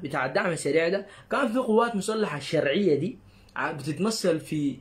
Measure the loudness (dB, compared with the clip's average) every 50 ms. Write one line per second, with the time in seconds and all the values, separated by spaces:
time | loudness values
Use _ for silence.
0 | -8 -4 -2 -2 -2 0 0 0 0 0 -2 -2 0 2 2 4 4 2 0 -2
1 | -4 -8 -18 -16 -8 -4 -2 0 0 0 0 0 2 4 4 4 4 4 0 -2
2 | -2 -2 -2 -2 -2 -2 -4 -6 -6 -2 0 0 2 2 2 2 4 4 2 2
3 | 0 -4 -6 -8 -18 -20 -20 -20 -20 -12 -6 -4 -4 -4 -4 -6 -6 -6 -4 -2
4 | -2 -2 -2 0 2 2 0 0 -2 -4 -4 -2 -2 -2 -4 -6